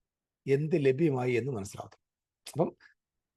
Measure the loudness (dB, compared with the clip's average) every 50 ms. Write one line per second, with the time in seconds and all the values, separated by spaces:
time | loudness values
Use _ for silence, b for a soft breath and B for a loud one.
0 | _ _ _ _ _ _ _ _ -2 0 0 2 2 0 0 2 4 2 2 4
1 | 2 2 2 0 0 0 0 0 -2 -2 -6 -8 -8 -10 -12 -14 -14 -16 -18 _
2 | _ _ _ _ _ _ _ _ -20 -8 -2 -2 -2 -2 -4 _ b b b b
3 | _ _ _ _ _ _ _